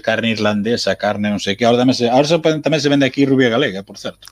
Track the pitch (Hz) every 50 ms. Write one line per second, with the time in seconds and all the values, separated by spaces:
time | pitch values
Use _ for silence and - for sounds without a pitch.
0 | - 113 110 110 113 113 110 107 107 104 104 104 98 113 120 110 - 98 92 -
1 | - 104 104 104 104 104 104 95 - 101 98 - 120 113 120 120 123 131 131 -
2 | 120 113 123 135 151 147 170 160 160 160 156 151 - 143 160 147 135 143 143 143
3 | 135 127 - 139 139 135 135 131 131 117 113 127 147 117 92 98 98 - 104 -
4 | - 92 - _ - -